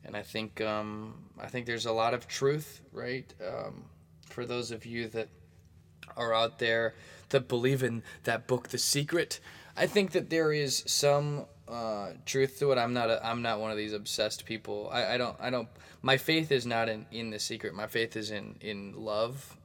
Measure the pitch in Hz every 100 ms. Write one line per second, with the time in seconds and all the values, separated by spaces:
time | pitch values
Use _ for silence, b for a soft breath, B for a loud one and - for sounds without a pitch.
0 | - 104 101 113 110 - 110 107 107 107
1 | 110 110 - - - 127 117 117 113 113
2 | 113 123 - - 139 151 147 - - -
3 | 123 127 - - 90 117 107 - - -
4 | - - - - 123 123 117 113 117 117
5 | 113 113 110 - - - - - - -
6 | - - 117 113 113 - 117 113 113 B
7 | B B B 139 127 123 127 139 127 117
8 | B B - 113 - 123 - 120 - 143
9 | 147 170 - - B B B - 175 208
10 | 190 180 - 165 156 151 143 127 - -
11 | 143 143 147 143 - - - 120 113 104
12 | 98 - - 135 131 - 143 127 117 123
13 | 113 113 117 117 117 107 110 107 107 107
14 | 104 - 110 - - 110 - 104 107 123
15 | 101 123 120 - 123 123 117 - B B
16 | 127 135 - 160 156 139 120 117 113 107
17 | 104 113 113 107 - 113 104 87 110 120
18 | 113 113 107 104 101 - 104 101 101 101
19 | 107 104 117 135 - -